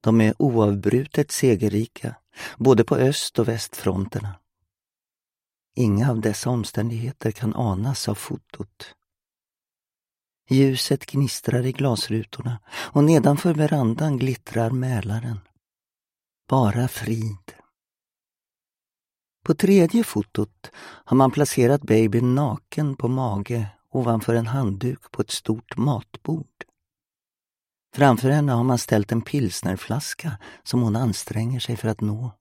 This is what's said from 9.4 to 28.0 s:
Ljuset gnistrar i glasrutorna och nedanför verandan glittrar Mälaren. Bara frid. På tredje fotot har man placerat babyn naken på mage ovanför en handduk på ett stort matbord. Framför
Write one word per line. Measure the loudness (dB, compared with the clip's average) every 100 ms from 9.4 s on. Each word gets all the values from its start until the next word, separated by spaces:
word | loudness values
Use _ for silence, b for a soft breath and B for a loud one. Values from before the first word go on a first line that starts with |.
| _ _ _ _ _ _ _ _ _ _ _
Ljuset | 4 4 2 -2 -2 -2
gnistrar | -2 -2 -2 -2 -2 -2
i |
glasrutorna | -2 -2 0 -2 -6 -6 -10 -8 -8 _
och | -14 -2 2
nedanför | 6 6 4 2 0
verandan | 0 0 2 0 0 -2 -2
glittrar | -2 -4 -6 -4 -2
Mälaren. | -2 -2 -4 -4 -6 -6 -10 _ _ _ _ _ _ _ _ _ _ 0
Bara | 2 4 2 -2
frid. | -4 -6 -4 -6 -10 -18 -20 _ _ _ _ _ _ _ _ _ _ _ _ _ _ _ _ _ _
På | -2 2
tredje | 6 6 6 2
fotot | 0 -4 -4 -4 -6 _ -20 -20
har | -20 -20 0 4
man | 4
placerat | 4 0 4 4 2
babyn | 2 4 4 2 2 0
naken | 0 -4 _ -4 -4 -2
på | -2
mage | -2 -2 -4 -4 -6 -6 _ _
ovanför | -2 0 0 0 0
en | 0
handduk | -2 -2 -2 -6 -6 -10
på | -6
ett | -6
stort | -4 -4 -6 _ -4
matbord. | -2 -2 -8 -12 -8 -8 -8 _ -20 _ _ _ _ _ _ _ _ _ _ _ _
Framför | 4